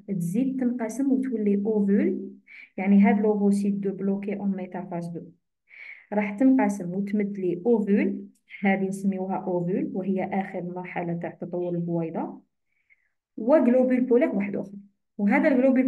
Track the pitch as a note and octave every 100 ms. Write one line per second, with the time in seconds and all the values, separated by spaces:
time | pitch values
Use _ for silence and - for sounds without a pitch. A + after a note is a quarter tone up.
0 | - F3 E3+ A3 C4 - B3 A#3+ A3 -
1 | C#4 A3+ - A3 G3+ G3+ G#3+ G#3+ G3 G#3
2 | - G3 - - _ - - - F#3+ G3+
3 | A3 G#3 G#3+ G#3 G3+ G3+ G3+ G3 G3 F3+
4 | G3 G3 G3+ G3 G3+ F#3 F#3 F3+ F3 E3+
5 | E3+ E3 - _ _ _ _ - - -
6 | - G#3 G3+ G3+ C4 C4 G3+ G3+ F3 F#3+
7 | G3+ G#3 G3+ F#3+ F3+ F3 A#3+ A3 G3 A3
8 | D#4 - - _ _ - G3+ F#3+ F#3+ -
9 | G3 F#3 F#3+ F#3 F#3+ F3+ F3 A3+ D4+ G3
10 | G3 F#3 E3 G3 G3 F#3 F3 F3+ F3 F3+
11 | E3+ E3+ E3+ - E3+ F3 F3+ F3 E3+ E3+
12 | E3 G3 E4+ - _ _ _ _ _ _
13 | _ _ _ - A3 D#4 A#3 B3+ B3+ B3
14 | - A#3+ D#4+ G3+ G3+ G3+ - - - _
15 | _ - G#3 C#4+ D#4 B3+ C4 B3